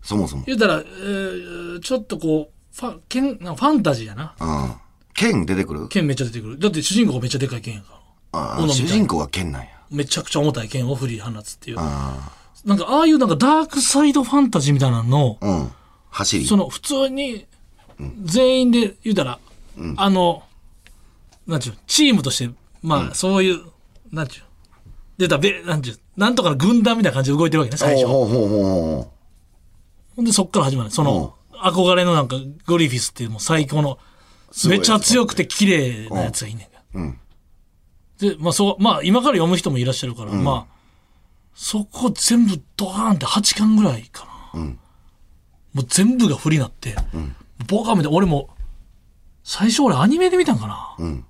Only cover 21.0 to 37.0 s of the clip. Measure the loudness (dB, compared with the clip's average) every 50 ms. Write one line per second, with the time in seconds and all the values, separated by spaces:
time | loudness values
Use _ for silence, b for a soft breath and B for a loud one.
21 | -20 -20 _ _ _ -20 _ _ _ -6 -6 -6 -6 -6 -12 -14 _ -4 0 2
22 | 4 4 4 2 0 -2 -4 -4 -6 -8 -10 _ _ _ -20 -12 -4 -2 -2 -2
23 | -2 -4 -6 -4 -2 0 2 2 2 2 0 -2 -6 -18 _ _ _ _ _ -20
24 | _ -12 -8 -8 -8 -8 -10 -18 -20 -20 -20 _ -20 _ _ _ -20 -20 -20 -20
25 | -20 -20 -4 -2 0 2 2 2 2 0 0 -2 -4 -4 -4 -4 -4 -6 -10 -12
26 | _ _ _ 0 2 2 2 2 2 2 2 4 4 4 4 6 4 4 2 4
27 | 2 2 2 0 0 0 2 2 2 2 2 2 0 0 -2 0 2 4 4 4
28 | 4 4 4 2 4 4 2 2 2 2 2 2 2 2 2 0 0 0 -2 -4
29 | -6 -10 -16 _ _ -20 _ _ _ _ _ _ _ -20 _ -20 _ _ _ _
30 | _ _ _ -2 0 0 2 0 0 0 0 0 0 2 0 -2 -4 -4 -2 0
31 | 2 2 2 0 -2 -6 -10 _ _ _ -16 -4 -4 -2 2 2 4 4 4 4
32 | 4 4 2 2 2 0 -4 -8 -8 -10 -16 -14 -2 0 2 2 2 2 0 -4
33 | -6 -6 _ -8 -8 -8 -8 -8 -2 0 0 0 0 0 0 -2 -2 -2 -4 b
34 | b b b b b b b b b b -8 -2 2 2 4 4 4 4 2 2
35 | 4 2 2 2 2 0 -2 -4 -4 -4 0 2 4 4 4 4 2 -2 -4 -6
36 | -10 -8 -4 -4 -4 -4 -4 -6 -8 -8 -12 -14 -16 _ _ -20 _ _ -10 -8